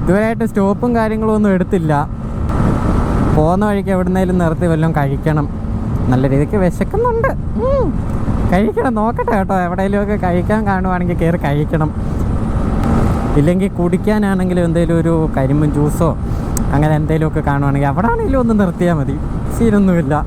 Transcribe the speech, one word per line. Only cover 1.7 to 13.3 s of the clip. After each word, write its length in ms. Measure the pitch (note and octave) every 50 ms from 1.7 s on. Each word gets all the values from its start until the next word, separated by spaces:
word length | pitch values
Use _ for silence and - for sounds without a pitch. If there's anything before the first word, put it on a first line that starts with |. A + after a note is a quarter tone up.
| - F#3+ E3 D#3 D3+ C#3+ D3 C#3 - - - - - - - - - - - - - - - - - - - - - - - - -
പോകുന്ന 280 | D#3 D3+ D#3+ F3+ F#3+ G#3 G#3+
വഴിക്ക് 220 | G3+ G3 F#3 F#3 G3
എവിടുന്നേലും 400 | F#3 F#3 F3+ F#3 F#3 F#3+ F3+ F#3 F3+ F3
നിർത്തി 260 | E3 E3 - E3+ E3+
വല്ലതും 240 | D#3+ D#3 D#3+ E3 D#3+ D#3
കഴിക്കണം. 480 | C#3+ C#3 C#3 C3+ - D#3 D3+ D3+ D3 - - - - - - - - - - - - - B2+
നല്ല 100 | B2+ C3+ C#3 C3+
രീതിക്ക് 240 | C#3 D3 - - G#3 F#3
വിശക്കുന്നുണ്ട്. 680 | F3 - - G3 - - G#4+ A#4 B4 A4+ A4+ A#4+ C5 - - - - - - A4
ഉം. 180 | C5 C#5 C5+ A#4+ D#4+ G#3+ - - - - - - - - - - - F3
കഴിക്കണം, 400 | F3+ G#3 A#3 G4 A4+ A#4 C4+ A#3 G#3+
നോക്കട്ടെ 300 | G#3 A3+ A#3+ B3 - B4 B3
കേട്ടോ. 200 | G3+ F#3+ F#3 G3+ F#3 F3+
എവിടെയെങ്കിലുമൊക്കെ 500 | F3 F3+ F3+ F#3+ G3 G3 G3+ G#3 G3+ G#3+ G3+ -
കഴിക്കാൻ 360 | F3+ F3 F3+ F3 - G#3+ A3 A3 G3+
കാണുവാണെങ്കിൽ 480 | G3 F#3 F#3 F#3 F#3 F3+ F3 F3 F3 -
കയറി 200 | - E3 E3 E3+ -
കഴിക്കണം. 460 | D3 C#3+ D3 D3+ - - D#3 D#3 D3+ - - - - - - - - - - - - - - - - - - - - - - - - - - - -